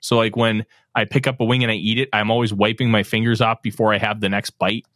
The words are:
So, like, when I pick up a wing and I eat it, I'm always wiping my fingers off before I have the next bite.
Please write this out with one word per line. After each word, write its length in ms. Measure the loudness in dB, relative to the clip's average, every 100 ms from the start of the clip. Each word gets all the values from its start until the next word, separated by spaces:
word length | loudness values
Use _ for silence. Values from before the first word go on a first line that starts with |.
So, 160 | 0 2
like, 180 | 2 2
when 300 | 0 0 -6 _ _ -4
I 100 | 0
pick 200 | 0 0
up 120 | 0
a 60 | 0
wing 180 | 2
and 80 | 0
I 40 | 0
eat 220 | -2 -2
it, 100 | 0
I'm 180 | 0 2
always 220 | 0 0
wiping 360 | 0 0 0 2
my 120 | 2
fingers 360 | 0 0 0 2
off 200 | 0 0
before 320 | -6 -2 0
I 40 | 0
have 200 | -2 -2
the 100 | -2
next 220 | -2 -6
bite. 340 | -4 -4 -4 -10